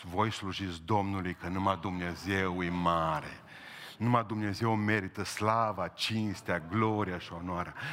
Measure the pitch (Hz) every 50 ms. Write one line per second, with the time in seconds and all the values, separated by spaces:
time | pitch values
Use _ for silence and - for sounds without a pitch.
0 | - 90 85 95 110 113 - - 101 95 90 - 98 92 85 80 80 82 110 101
1 | 98 98 98 95 87 90 85 - - 87 92 95 98 98 95 87 80 98 90 90
2 | 87 87 85 82 82 95 98 98 95 92 90 90 90 87 87 87 87 85 85 85
3 | 80 80 80 - - - - - - - - - - - - - - - - -
4 | 110 120 123 120 110 101 110 107 104 104 95 - 117 113 113 107 107 104 107 107
5 | 95 92 - - 95 - - - 104 107 113 117 113 107 101 95 90 82 - -
6 | - - 113 110 107 104 90 - - - 90 85 80 80 95 110 110 110 110 104
7 | 104 92 90 85 - - 87 85 87 90 90 87 87 - - - - 143